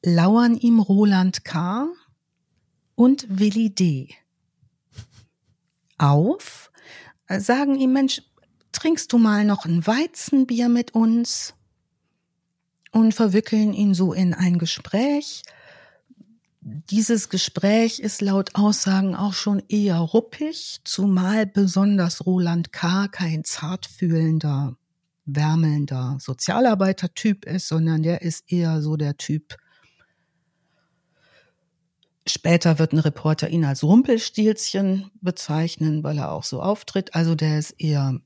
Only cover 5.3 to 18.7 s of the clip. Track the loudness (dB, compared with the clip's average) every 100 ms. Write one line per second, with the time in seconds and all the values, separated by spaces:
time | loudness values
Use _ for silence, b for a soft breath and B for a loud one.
5.3 | _ _ _ _ _ _ -2 2 4 2
6.3 | -2 -8 -18 -20 B B B B B _
7.3 | -4 0 0 2 2 2 2 2 -2 -10
8.3 | _ _ _ _ -4 -2 -2 2 4 4
9.3 | 4 2 0 0 0 0 0 -2 -4 0
10.3 | 0 2 0 2 0 0 0 2 2 -2
11.3 | -6 -8 -14 _ _ _ _ _ _ _
12.3 | _ _ _ _ _ _ 2 2 2 2
13.3 | 2 0 0 0 2 0 2 0 2 0
14.3 | 2 0 0 -2 -6 -4 -2 0 -2 -4
15.3 | -14 B B B B B B B -20 -20
16.3 | _ _ _ -16 -16 -4 -2 2 0 -2
17.3 | -4 -4 -2 2 2 2 -2 -8 -4 0
18.3 | 0 -2 0 2